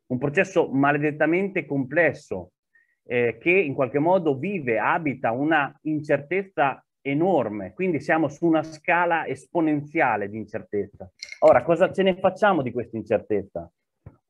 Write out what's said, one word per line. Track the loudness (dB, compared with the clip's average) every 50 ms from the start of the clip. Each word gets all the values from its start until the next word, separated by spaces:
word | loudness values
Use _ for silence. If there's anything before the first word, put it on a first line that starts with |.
| _
un | -6 -6 -2
processo | -2 -2 0 0 0 2 2 0 0 2
maledettamente | 2 2 2 4 2 2 0 -2 0 0 0 2 2 0 0 -2 -4 -6 -6
complesso, | -4 -4 -4 -4 -2 0 2 2 2 0 -2 -10 -10 -10 -10 -10 -12 _ _ _ _ _ _ _ _ _ _ _
eh, | -4 -2 0 0 0 -2 -2
che | 0 2
in | 2 2 2 0 0
qualche | -2 -2 0 0 0
modo | 2 2 2 2 2 0 -2
vive, | -2 -2 -6 -6 -4 -2 -2 -2 0
abita | 0 0 0 0 -2 -4 -4 -2 -2 -2
una | -2 0 0 2 2 2 0 -2 -6 _
incertezza | -6 -4 -4 -4 -2 0 -2 -2 -2 -2 -4 -4 -4 -4 -2 0 0 0 0 -4 _ _ _ _
enorme, | -6 -4 0 0 2 2 2 2 0 -2 -4 -8 -10 -10
quindi | -8 -4 -4 -2 -2 -2
siamo | 0 0 0 0 0 -2
su | -2 0 0
una | 2 2 2
scala | 0 -4 -10 -8 -2 0 2 2 2 2 0 -2 -2
esponenziale | -4 -8 -10 -10 _ -4 -2 0 0 0 -2 -4 -4 -2 0 2 2 2 0 -2 -6
di | -8
incertezza. | -10 -10 -10 -10 -12 -10 -6 -4 -4 -4 -6 -8 -18 -20 -20 _ -20 -20 -16 -4 2
Ora, | 6 6 6 6
cosa | 4 2 2 2 2 0
ce | 2 0
ne | 0 0 0
facciamo | 0 0 -2 0 2 2 2 2 2
di | 0 -2
questa | -4 -6 -6 -6 -8
incertezza? | -8 -2 0 0 0 0 0 -2 -2 -4 -4 -10 -12 -12 -14 _ _ _ _ _ _ -20 -20 -20 _ _